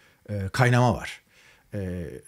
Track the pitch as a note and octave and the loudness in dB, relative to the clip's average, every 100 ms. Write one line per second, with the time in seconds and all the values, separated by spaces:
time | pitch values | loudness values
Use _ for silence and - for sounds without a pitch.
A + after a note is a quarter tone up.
0 | _ _ - G#2 F#2+ - B2 B2 B2 F#2 | _ _ -8 -6 -4 2 4 6 4 2
1 | - - _ _ _ _ _ G#2 F#2 F2+ | -6 -16 _ _ _ _ _ -8 -6 -6
2 | D2+ B1 | -8 -12